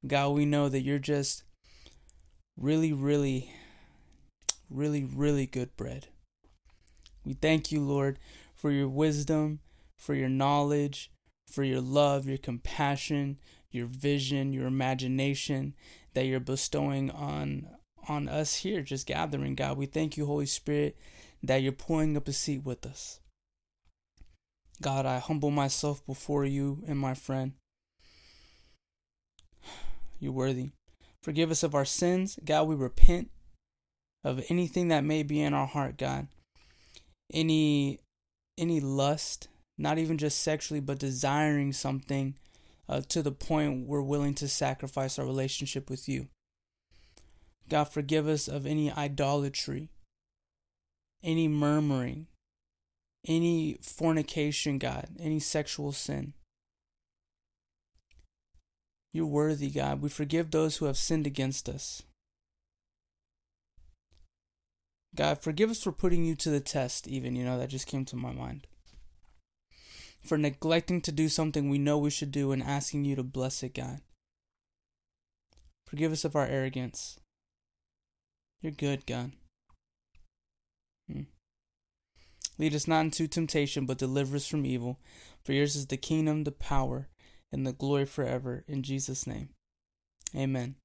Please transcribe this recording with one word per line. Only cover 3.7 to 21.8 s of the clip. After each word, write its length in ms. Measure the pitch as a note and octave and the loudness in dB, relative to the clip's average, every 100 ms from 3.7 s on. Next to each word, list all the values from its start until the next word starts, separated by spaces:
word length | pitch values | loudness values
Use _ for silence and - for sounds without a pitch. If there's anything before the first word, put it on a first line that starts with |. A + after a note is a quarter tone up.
| - - - - - - _ - - - | -20 -20 -20 -20 -20 -20 _ -2 -2 -2
really, 360 | B2+ D3 D3 | -4 -2 -2
really 420 | C3+ C3 D3 C#3+ C3+ | -4 0 2 2 0
good 280 | B2+ B2+ - | -4 -6 -8
bread. 300 | - B2 - - _ _ _ _ _ _ - _ - - | -8 -8 -14 -20 _ _ _ _ _ _ -20 _ -20 -16
We 80 | - | -10
thank 400 | C3 D3+ D#3+ D3+ | -2 2 2 2
you, 80 | D3+ | -2
Lord, 380 | C#3 C#3+ C#3 C#3 - - - | 0 2 0 -2 -12 -20 -20
for 160 | - D3 | -6 0
your 200 | C#3 C#3 | 0 0
wisdom, 680 | C3+ D#3 D3 C#3+ D#3 D3+ D3+ - - - _ | 2 2 2 0 2 0 -2 -10 -20 -20 _
for 140 | - | -4
your 160 | C#3+ C3 | -2 0
knowledge, 840 | C3 C#3 D3 C#3+ D3 C#3+ C#3 - - _ _ - | 2 4 4 4 2 0 -4 -14 -18 _ _ -12
for 140 | - | -2
your 160 | C#3 B2+ | 0 0
love, 480 | B2+ C#3 D3 C#3 C3+ | 2 4 4 4 -2
your 80 | C3+ | -6
compassion, 1000 | - A#2+ - - D3 C#3+ - D3 C#3 C#3 - - _ | -4 -6 -4 0 0 0 -2 -2 -2 -6 -14 -20 _
your 160 | B2+ A#2+ | -8 -6
vision, 680 | B2+ C#3 C#3+ C3+ C#3 C3+ | -2 0 0 0 0 0
your 140 | C3+ B2+ | -2 0
imagination 1040 | C3 B2+ C3 C3 C3 C3+ C#3 - C#3 C#3 C#3 - - - | 0 0 0 0 0 0 0 -2 -2 -2 -8 -20 -20 -6
that 140 | - C3 | -2 0
you're 140 | C3 | 0
bestowing 720 | B2+ C3 - D3 C#3+ C#3 C3+ | -2 -2 -2 0 0 0 -2
on, 580 | D3 D3 D3 C#3+ C#3 E3 - _ - - | -4 -6 -4 -4 -6 -8 -16 _ -20 -6
on 220 | D3 C#3+ | -4 -2
us 280 | D3+ D3+ - | -2 -2 -2
here, 260 | F#3 G3+ | -2 -4
just 240 | C3+ C3+ - | -4 -6 -4
gathering, 480 | C#3 D#3+ C#3 C#3 | -2 -2 -2 -4
God. 240 | C3+ C3+ C#3 | -4 -4 -4
We 80 | C#3 | -4
thank 320 | D#3 D#3 D3 | -2 -2 -2
you, 80 | D3 | -2
Holy 180 | D3 | 0
Spirit, 500 | C#3 - - D3 D3 - - - - - | 0 -4 0 0 0 -2 -18 -20 -20 -12
that 200 | C3+ C3+ | 0 2
you're 100 | C3+ | 2
pulling 460 | C3+ | -2